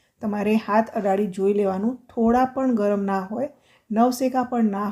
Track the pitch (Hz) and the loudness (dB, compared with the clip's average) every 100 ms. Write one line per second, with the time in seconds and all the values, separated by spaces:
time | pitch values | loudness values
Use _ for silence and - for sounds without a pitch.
0 | _ - 220 208 202 220 - 208 226 226 | _ -10 -6 -2 0 0 2 0 2 -2
1 | 196 196 208 190 196 208 202 190 214 254 | 0 0 -2 0 0 2 0 0 -2 -4
2 | _ - 226 240 254 254 262 226 202 202 | _ 0 2 4 2 0 0 2 0 0
3 | 196 196 185 220 277 - _ _ - 220 | -2 -4 -4 -6 -8 -10 _ _ -4 2
4 | 247 247 262 262 247 240 220 196 202 | 2 2 -2 -2 -2 0 0 0 -4